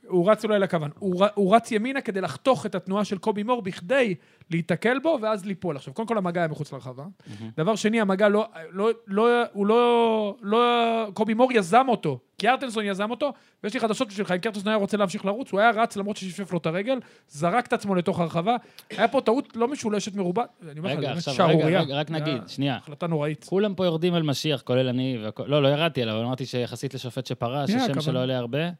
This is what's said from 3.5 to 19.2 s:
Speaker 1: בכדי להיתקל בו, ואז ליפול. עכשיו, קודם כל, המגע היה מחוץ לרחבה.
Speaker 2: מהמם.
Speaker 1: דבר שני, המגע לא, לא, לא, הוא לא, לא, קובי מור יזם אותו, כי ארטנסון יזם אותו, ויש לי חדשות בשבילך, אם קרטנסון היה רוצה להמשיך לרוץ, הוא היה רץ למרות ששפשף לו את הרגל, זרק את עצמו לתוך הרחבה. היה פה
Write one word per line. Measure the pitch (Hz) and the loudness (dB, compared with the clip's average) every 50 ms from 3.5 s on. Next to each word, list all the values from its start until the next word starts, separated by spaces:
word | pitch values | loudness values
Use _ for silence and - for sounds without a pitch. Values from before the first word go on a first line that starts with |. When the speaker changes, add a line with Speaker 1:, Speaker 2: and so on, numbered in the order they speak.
| 254 240 | -2 -2
Speaker 1:
בכדי | 202 190 170 - 175 175 254 277 254 220 180 - _ _ _ _ - _ | -2 -8 -8 -10 -6 -2 0 2 2 2 0 -6 _ _ _ _ -12 _
להיתקל | 170 170 165 - 180 160 - 214 247 277 262 | -4 -4 0 -2 -4 0 2 0 0 2 2
בו, | 320 330 269 | 0 0 0
ואז | 214 214 220 208 175 | 0 -2 -2 -2 -4
ליפול. | 208 196 165 - 180 151 | -6 -8 -6 -4 -6 -6
עכשיו, | 135 - - 135 | -6 -8 -12 -8
קודם | - 226 214 | -8 -4 -2
כל, | 233 214 | -2 -2
המגע | 185 180 170 180 | -2 -2 0 0
היה | 170 160 | 0 -2
מחוץ | 151 139 147 - - | -2 -6 -8 -10 -10
לרחבה. | 131 - 131 127 123 139 185 196 _ - - 117 101 | -12 -12 -12 -14 -12 -14 -16 -18 _ -18 -18 -14 -12
Speaker 2:
מהמם. | 113 113 110 - | -12 -12 -4 -2
Speaker 1:
דבר | 156 185 220 | 0 0 0
שני, | 202 - 214 220 233 | 2 0 2 2 2
המגע | 220 190 190 190 214 208 | 2 2 2 4 4 4
לא, | 208 208 220 220 - 165 160 160 | 4 4 0 -2 -6 -16 -16 -12
לא, | 170 190 202 226 226 226 _ - | -6 -2 0 0 0 -2 _ -4
לא, | 196 202 220 240 240 240 240 - - | 0 2 4 4 4 4 2 -2 -2
הוא | 196 202 202 | -2 2 4
לא, | 220 233 240 240 240 233 233 226 220 220 214 208 196 - | 4 6 6 6 4 4 4 4 2 0 0 -2 -4 -6
לא, | 233 202 208 226 240 240 240 240 233 233 226 226 226 208 190 | -4 0 2 4 4 4 4 4 2 2 2 0 -2 -4 -2
קובי | - 220 214 226 | -2 0 0 4
מור | 214 254 254 247 | 4 4 6 6
יזם | 226 196 165 180 233 269 269 | 4 2 6 6 6 6 6
אותו, | 233 - - 160 135 120 _ _ _ _ | 2 0 0 -2 -4 -4 _ _ _ _
כי | - 214 | 2 2
ארטנסון | 254 254 269 254 208 226 214 | 2 2 0 -4 -4 -4 -2
יזם | 202 196 180 202 214 | -2 -2 -2 -2 -4
אותו, | 240 240 311 285 254 - _ _ _ _ - | -2 -2 -2 -4 -4 -6 _ _ _ _ -10
ויש | - - | -6 -4
לי | - | -2
חדשות | 220 220 214 - 269 208 | 0 0 0 0 -2 -4
בשבילך, | 202 196 202 - | -2 -6 -2 0
אם | 180 180 | 0 0
קרטנסון | 170 226 208 208 190 208 | 0 -2 -6 -4 -2 0
היה | 214 220 | 0 0
רוצה | 202 196 - 202 | 0 0 0 0
להמשיך | 208 185 156 208 - | 0 0 0 -4 -4
לרוץ, | 190 202 226 139 - | -4 -4 -4 -6 -4
הוא | - 190 | 0 4
היה | 208 233 | 4 4
רץ | 226 202 226 233 - 202 | 4 4 0 -2 -2 -6
למרות | 196 208 214 - | -6 -6 -6 -8
ששפשף | 190 190 165 - 202 175 | -8 -12 -10 -10 -10 -6
לו | 180 175 | -6 -4
את | - | -2
הרגל, | 170 160 180 202 233 269 254 - - - _ _ _ | -2 -4 -2 -2 -2 -2 -4 -4 -12 -20 _ _ _
זרק | - 143 151 170 180 240 240 - | -10 -2 -2 0 2 0 0 0
את | 254 | -2
עצמו | 214 - 202 196 | -2 0 0 0
לתוך | 180 170 - 180 156 | 0 0 0 0 -2
הרחבה. | 175 160 - 170 165 202 240 - - - _ - - _ | -2 -2 -2 -2 0 0 -2 -2 -2 -10 _ -20 -20 _
היה | - - 202 233 | -2 0 0 2
פה | 233 277 | 2 2